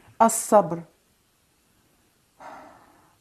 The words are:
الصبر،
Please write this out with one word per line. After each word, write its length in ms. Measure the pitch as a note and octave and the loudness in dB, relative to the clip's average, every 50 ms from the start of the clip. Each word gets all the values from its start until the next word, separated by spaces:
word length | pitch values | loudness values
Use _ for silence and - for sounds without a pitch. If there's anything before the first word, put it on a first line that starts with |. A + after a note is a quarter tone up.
| _ - - - A3+ | _ -10 -2 2 2
الصبر، 580 | A3+ - - - - A3+ G#3 F#3 D#3+ E3+ E3+ E3+ - _ _ _ _ _ _ _ _ _ _ _ _ _ _ _ _ _ _ _ _ _ _ _ _ _ _ _ _ _ - - - - - - - - - _ _ _ _ _ _ _ _ | 2 2 -2 -4 2 2 2 2 2 -4 -10 -12 -16 _ _ _ _ _ _ _ _ _ _ _ _ _ _ _ _ _ _ _ _ _ _ _ _ _ _ _ _ _ -20 -20 -20 -20 -20 -20 -20 -20 -20 _ _ _ _ _ _ _ _